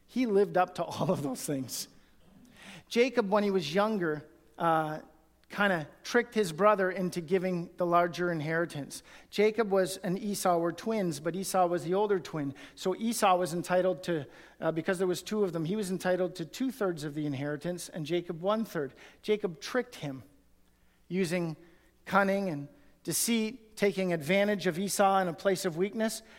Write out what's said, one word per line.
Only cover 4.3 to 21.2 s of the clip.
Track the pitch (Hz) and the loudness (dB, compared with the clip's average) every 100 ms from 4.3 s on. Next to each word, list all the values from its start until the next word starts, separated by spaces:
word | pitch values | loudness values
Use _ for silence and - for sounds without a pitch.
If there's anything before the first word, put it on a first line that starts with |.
| - _ - | -20 _ -2
uh, | 165 160 156 156 - _ _ _ - | 2 2 0 -6 -12 _ _ _ -10
kinda | - 202 175 147 - | 0 2 2 -4 -14
tricked | - 240 233 | 0 0 2
his | 220 185 | 0 -2
brother | 156 208 208 185 | 4 4 6 2
into | 185 180 180 | 0 -4 -4
giving | 151 190 185 180 170 - | 0 0 0 -2 -4 -2
the | 175 | 4
larger | 170 175 160 175 | 4 4 0 -2
inheritance. | 165 147 165 170 147 135 - - - - | -2 -2 -2 -2 -6 -10 -12 -16 -20 -8
Jacob | - 214 220 214 | 2 2 2 2
was | 190 180 - | 2 2 -2
and | 180 190 | -4 -2
Esau | 208 196 190 170 | -2 0 2 2
were | 170 | 2
twins, | 165 220 220 185 143 | -2 -4 -2 -2 -2
but | 165 | -4
Esau | 175 185 190 | -4 0 2
was | 175 175 | 4 2
the | 156 | 0
older | 190 208 190 | 2 2 0
twin. | - 160 139 - - | -2 -4 -4 -6 -16
So | - 190 | -6 -2
Esau | 185 226 226 202 180 | -2 -2 4 4 4
was | 180 | 2
entitled | 175 170 180 185 185 | -2 2 2 4 0
to, | 180 165 135 - - - | -2 -4 -4 -14 -20 -4
uh, | 160 | -2
because | 160 160 180 | 0 -2 0
there | 185 | 0
was | 175 | -2
two | - 214 | -2 0
of | 196 | 0
them, | 165 | 0
he | 156 | -2
was | 214 185 | -2 -2
entitled | 185 185 180 180 | -2 0 0 0
to | 180 | -4
two-thirds | 160 - 262 - 196 160 | -10 -4 -4 -2 -2 -2
of | 151 | -6
the | 151 | -4
inheritance, | 147 135 143 147 175 175 - | -4 -4 -4 -4 -6 -6 -8
and | 185 | -8
Jacob | 147 175 175 165 | -2 -4 -4 -4
one-third. | 185 220 214 170 135 - - - | 0 0 -2 -4 -6 -8 -20 -10
Jacob | - 208 196 156 | -2 -2 -2 -6
tricked | - 254 240 | -4 -4 -4
him | - 147 135 - _ _ _ _ _ _ _ - | -8 -10 -10 -16 _ _ _ _ _ _ _ -6
using | 180 | -2